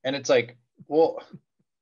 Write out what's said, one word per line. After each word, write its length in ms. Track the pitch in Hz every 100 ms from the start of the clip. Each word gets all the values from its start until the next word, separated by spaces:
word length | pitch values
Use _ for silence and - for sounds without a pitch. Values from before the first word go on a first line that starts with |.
And 140 | 135 139
it's 120 | 120
like, 280 | 127 117 - _ _ -
"Well, 360 | 151 165 - - - _ _ _ _